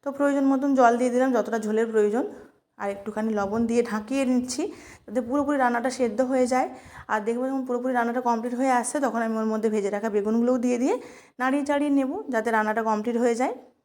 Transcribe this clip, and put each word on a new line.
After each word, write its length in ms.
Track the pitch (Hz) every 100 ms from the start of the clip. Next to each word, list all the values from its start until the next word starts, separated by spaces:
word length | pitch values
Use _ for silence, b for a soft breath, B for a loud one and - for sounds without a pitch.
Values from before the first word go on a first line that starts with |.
| 285
তো 20 |
প্রয়োজন 340 | 277 285 277 269
মতন 240 | 269 277 269
জল 180 | 240 240
দিয়ে 120 | 254
দিলাম, 200 | 247 262
যতটা 260 | 240 214 226
ঝোলের 280 | 214 214 226
প্রয়োজন, 380 | 220 208 226 403 B B _ _ -
আর 120 | 202
একটুখানি 400 | 202 220 214 220
লবণ 280 | 208 196 220 233
দিয়ে 160 | 233
ঢাকিয়ে 420 | 233 214 214 269 254
নিচ্ছি 380 | 247 247 - 381 B B B
যাতে 200 | - 214
পুরোপুরি 360 | 226 285 277 285
রান্নাটা 320 | 247 240 254
সেদ্ধ 300 | 254 240 214
হয়ে 240 | 254 262 247
যায়। 200 | 254 - B B B -
আর 120 | 214
দেখবো 220 | 208 233 262
যখন 160 | 269 254
পুরোপুরি 280 | 247 254
রান্নাটা 280 | 247 233 240
কমপ্লিট 320 | 240 233 240 240
হয়ে 160 | 269
আসছে, 260 | 247 220 302
তখন 220 | 262 220
আমি 140 | 226 220
ওর 80 | 220
মধ্যে 240 | 220 220
ভেজে 200 | 214 196
রাখা 200 | 208 226
বেগুনগুলোও 480 | 208 208 226 240 254
দিয়ে 200 | 247 247
দিয়ে 180 | 269 494 B B B -
নাড়িয়ে 260 | 254 285 285
চাড়িয়ে 260 | 285 294
নেব 200 | 277 262 359 427
যাতে 200 | 233 226
রান্নাটা 300 | 226 214 220
কমপ্লিট 340 | 220 214 220 233
হয়ে 180 | 247 233
যায়। 180 | 277 494 - _